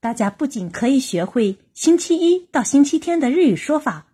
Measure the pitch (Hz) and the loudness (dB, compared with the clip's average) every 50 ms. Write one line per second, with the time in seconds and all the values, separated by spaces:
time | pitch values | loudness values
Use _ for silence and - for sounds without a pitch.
0 | - 233 233 240 - 202 - _ 302 277 - 226 185 170 - - 226 247 277 269 | -6 -6 -4 -2 -4 -4 -2 _ -8 -6 -6 -8 -10 -10 -8 -4 0 2 2 0
1 | 262 - - 170 175 220 - 247 226 202 190 _ _ _ _ - - 320 339 339 | 0 -2 -4 -4 -4 -2 -2 0 0 0 -2 _ _ _ _ -2 2 2 4 2
2 | - - 339 320 339 339 359 370 - _ - 302 220 - - 277 285 285 - 311 | 2 0 -2 0 2 2 2 0 -2 _ -4 -4 -4 2 4 4 4 4 2 -4
3 | - 330 339 339 285 240 262 349 370 277 190 147 - - 302 302 294 - 170 151 | -2 -2 -2 0 0 0 2 2 2 2 2 0 -2 -2 -4 -2 -2 -4 -8 -8
4 | - _ | -14 _